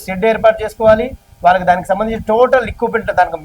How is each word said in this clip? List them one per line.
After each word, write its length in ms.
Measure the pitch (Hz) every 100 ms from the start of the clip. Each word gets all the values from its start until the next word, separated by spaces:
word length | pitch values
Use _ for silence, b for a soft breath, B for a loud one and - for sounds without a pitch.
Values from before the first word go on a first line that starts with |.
| -
షెడ్ 200 | 185 220
ఏర్పాటు 260 | 214 220 220
చేసుకోవాలి, 440 | 214 - 220 220 254 - _ _ 170
వాళ్ళకి 200 | 185 180
దానికి 180 | 180 180
సంబంధించి 320 | 190 220 226 -
టోటల్ 340 | 220 247 262 220
ఎక్విప్‌మెంట్, 400 | - 226 220 214 196
దానికి 200 | 175 165